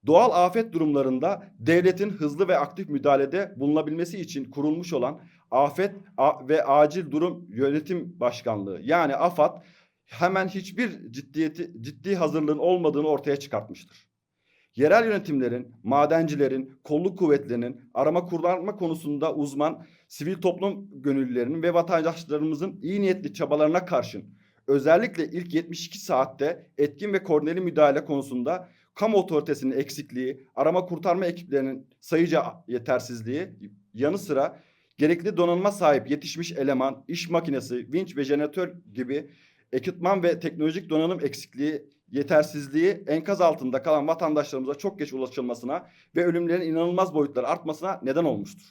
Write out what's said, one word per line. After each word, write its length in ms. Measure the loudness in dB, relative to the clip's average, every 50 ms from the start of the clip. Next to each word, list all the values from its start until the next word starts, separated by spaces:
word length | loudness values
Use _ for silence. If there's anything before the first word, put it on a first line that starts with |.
| 4
Doğal 400 | 8 8 8 8 8 6 4 2
afet 280 | 4 2 0 -2 -2 -2
durumlarında 680 | 0 0 2 2 2 2 2 0 0 0 -2 -2 -4 -8 -18 _ -4
devletin 500 | 2 4 4 6 6 4 2 2 -4 -4
hızlı 380 | -2 -4 -4 -4 -2 -2 0
ve 100 | 2 2
aktif 320 | 2 2 -2 -6 -12 -8 -6
müdahalede 640 | -6 0 4 4 4 4 4 0 0 -4 -4 -4 -4
bulunabilmesi 640 | -2 0 2 2 2 0 -2 -4 -4 -6 -6 -6 -10
için 320 | -10 -8 -8 -8 -8 -8
kurulmuş 420 | -6 -2 -2 0 -2 -2 -4 -4 -2
olan 280 | -2 -2 -2 -4 -8 -16 -20 _ _ _ _
Afet 440 | 2 2 2 2 2 -2 -2 -2 -4 -10 -20 -12 _
A-, 300 | 2 2 2 2 0 0
ve 160 | 0 2 2 4
Acil 480 | 4 6 6 6 6 4 -4 -6 -2
Durum 340 | -2 0 0 0 -2 -6 -14 -12
Yönetim 720 | -2 0 0 0 0 -2 -2 -4 -6 -6 -6 -10 -6 -2
Başkanlığı 600 | -2 -2 -2 -2 -4 -4 -4 -2 -4 -6 -8 -8 -2
yani 320 | 0 2 2 2 2 0
afad 480 | 2 0 0 4 4 2 2 2 -6 -20 -20 _ _ _ _ _ _ _ _
hemen 360 | -2 0 0 2 2 2 0
hiçbir 640 | -2 -4 -8 -10 -8 -4 -4 -4 -4 -4 -10 -16 -14
ciddiyeti, 600 | -14 -14 -16 -10 -4 -2 -2 -2 -2 -6 -10 -10 -10 -14
ciddi 340 | -14 -14 -14 -10 -4 -2 0
hazırlığın 420 | 0 0 0 0 0 0 0 0
olmadığını 500 | 2 4 2 2 4 2 2 2 2 2
ortaya 280 | 2 0 0 0 -2 -2
çıkartmıştır. 720 | -2 -4 -6 -6 -6 -6 -6 -16 -18 -18 _ _ -20 _ _ _ _ _ _ _ _ _ _ _ _ _ _ _
Yerel 300 | 2 6 6 8 6 6
yönetimlerin, 720 | 4 0 0 -2 -2 -2 0 0 0 -2 -4 -8 -12 -18 _ -2
madencilerin, 960 | 2 4 4 4 4 4 2 2 0 2 0 0 0 0 -2 -6 -8 -14 _ _
kolluk 360 | -2 -2 0 0 -2 -2 0
kuvvetlerinin, 640 | 2 4 4 2 2 -4 -4 -4 -4 -6 -8 -14 -20 _ _
arama 320 | 0 2 2 2 0 -2
kurtarma 500 | -2 -4 0 0 0 0 0 -2 -8 -6
konusunda 600 | -4 -4 -4 -4 -4 -6 -6 -4 -2 -2 -2 -2
uzman, 500 | -2 -4 -4 -2 -2 -2 -2 -2 -4 -14 -20 _ _ _
sivil 340 | _ -12 -8 -6 -6 -4 0
toplum 600 | 0 -2 0 0 -4 -4 -4 -6 -12 -16 -18 -4
gönüllülerinin 640 | -2 0 0 0 0 0 0 -2 -2 -2 -2 -2 0
ve 100 | 2 2
vatandaşlarımızın 1080 | 2 2 2 0 2 2 0 -2 -4 -6 -4 -2 -2 0 0 -2 -2 -4 -6 -8 -8
iyi 200 | -6 -4 -2 0
niyetli 320 | 2 0 0 0 -4 -10 -4
çabalarına 520 | -4 0 0 2 4 4 4 4 2 0
karşın 400 | 2 0 0 0 -2 -10 -12 -14 -16 -20 _ _ _ _ _ _
özellikle 600 | 2 2 4 6 6 6 6 4 0 -2 -4 -6
ilk 260 | -4 -4 -8 -6 -2 -2
yetmiş 340 | -2 -2 -2 -10 -12 -12
iki 120 | -14 -14 -14
saatte 680 | -4 0 2 2 2 0 -2 -2 -2 -2 -2 -4 -12 _ _
etkin 360 | -2 -2 -2 0 -6 -6 -2 -2
ve 100 | -2 0
koordineli 380 | 2 2 2 2 0 -2 -2
müdahale 440 | -4 -2 4 6 6 6 6 2 -2
konusunda 640 | -2 -4 -4 -4 -4 -6 -4 -2 -2 -4 -4 -8 -16 _ _ _ _ _
kamu 220 | -2 0 2 2
otoritesinin 600 | 2 2 2 -2 -2 0 0 -4 -2 -2 -2 -2
eksikliği, 720 | -2 -4 -4 -6 -12 -12 -10 -8 -6 -6 -6 -6 -8 -16 _ _
arama 300 | 0 0 2 2 0 -2
kurtarma 400 | -2 -8 -4 0 0 0 0 0
ekiplerinin 640 | -2 -4 -6 -8 -2 -2 -2 -2 -2 -6 -10 -14 _ _ _
sayıca 600 | _ 0 2 2 2 4 2 0 0 -2 -8 -12 _
yetersizliği 840 | -6 -6 -6 -2 0 -2 -2 -2 -6 -12 -10 -8 -6 -6 -6 -6 -8 -12 -20 -20 -20 -20 _ _ _ _
yanı 240 | -2 -2 0 0
sıra 420 | -2 -4 -2 0 0 0 0 -4 -12 _ _ _ _ _ _ _
gerekli 400 | 0 2 2 2 2 0 -4 0
donanıma 340 | 2 2 2 2 2 0 -2
sahip 380 | 0 2 2 4 4 4 0 -2
yetişmiş 420 | -6 -6 -6 -12 -10 -8 -8 -8
eleman, 520 | -4 -2 0 0 0 0 0 -2 -4 -6 -10
iş 220 | -10 -8 -8 -6 -2
makinesi, 640 | -2 -2 0 0 -4 -4 -4 -6 -8 -8 -8 -4 -4
vinç 240 | -4 -4 -4 -4
ve 60 | -6 0
jeneratör 500 | 0 0 0 0 -2 -2 -4 -6 -6 -8 -16 _ -14 -8
gibi 360 | -8 -6 -4 -4 -6 -6 -10 -20 _ _ _ _ _ _ _
ekipman 520 | -6 -4 -4 -4 -6 -2 0 0 0 2 2
ve 160 | 2 0 0
teknolojik 500 | -4 -8 -4 -2 -2 -2 -2 -2 -4 0
donanım 360 | 0 0 2 0 0 -2 -4
eksikliği, 600 | -4 -4 -6 -16 _ _ -4 -4 -4 -4 -6 -10 _ _ _ _ _
yetersizliği 920 | -4 -4 -2 4 4 4 4 2 -4 -10 -10 -2 0 2 4 4 2 0 -4
enkaz 340 | -2 -2 -2 0 -2 0 4
altında 400 | 4 4 4 2 -2 -2 -2 -2 2
kalan 240 | 2 2 2 2
vatandaşlarımıza 680 | 0 0 0 0 0 2 0 0 -2 -6 -6 -4 -4 -6
çok 240 | -4 -6 -6 -4 -4
geç 140 | -8 -6 -4
ulaşılmasına 760 | -6 -6 -4 -4 -6 -4 -4 -6 -6 -6 -6 -6 -6 -8 -12 _ _ _ _ _
ve 100 | 0 2
ölümlerin 460 | 2 2 0 0 0 0 0 0 -2
inanılmaz 420 | 0 0 0 0 2 2 0 2 2
boyutlar 300 | 0 0 0 0 -4 -2
artmasına 560 | -2 -2 -2 -2 -8 -6 -4 -4 -6 -6 -4 -4
neden 200 | -2 0 2 2
olmuştur. 420 | 0 0 -2 -6 -12 -16 -20 _ _